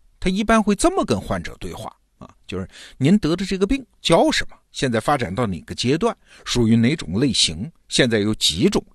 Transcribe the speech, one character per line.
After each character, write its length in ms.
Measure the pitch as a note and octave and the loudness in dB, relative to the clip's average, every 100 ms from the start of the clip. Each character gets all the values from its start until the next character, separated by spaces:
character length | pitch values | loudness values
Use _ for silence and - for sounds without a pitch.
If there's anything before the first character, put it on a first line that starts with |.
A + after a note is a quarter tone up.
| _ _ | _ _
他 80 | F3+ | -2
一 160 | G3 | 0
般 180 | A3+ A3+ | 2 2
会 120 | G#3 | 2
这 200 | G3+ E4 | 2 2
么 80 | F#4+ B3+ | 0 0
跟 120 | G2 | -2
患 240 | - F#2+ | -2 -6
者 140 | - - | -6 -12
对 140 | F2 | -12
话 180 | - - - _ _ | -12 -14 -18 _ _
啊， 100 | - _ - | -20 _ -12
就 120 | F#2+ | -10
是 100 | F2+ - - - | -10 -14 -18 0
“您 200 | C3+ G#3 | 4 4
得 160 | D3+ | 2
的 120 | F3+ F#3+ | -2 -4
这 100 | F#3+ | -2
个 100 | G3 | 0
病 160 | C4+ - _ | -2 -6 _
叫 280 | - E3 D4+ | 2 4 4
什 160 | - - | 0 -4
么？ 60 | - _ | -10 _
现 200 | - C3+ | -4 -2
在 80 | A2+ | 0
发 160 | D3+ D3 | 0 -2
展 180 | F#2+ | -2
到 120 | G2 A2+ | -2 -4
哪 120 | E2 | -4
个 120 | - | -8
阶 220 | F2 A#2 D#3+ | -4 -2 0
段？ 180 | A3+ - _ - | -2 -4 _ -16
属 240 | - B2 A2+ | -4 0 4
于 80 | A2+ | 4
哪 180 | A2+ A2+ | 4 0
种 220 | - F#2+ | -4 -2
类 140 | C#3 | 0
型？ 380 | - - D#2 C#3+ - - | 0 -2 -4 -10 -12 -2
现 200 | - B2+ | 2 2
在 100 | A2+ | 2
有 160 | G#2 | 0
几 340 | G#2+ - D#2+ F#3 | 0 -2 0 0
种 160 | G#3 - | 0 -4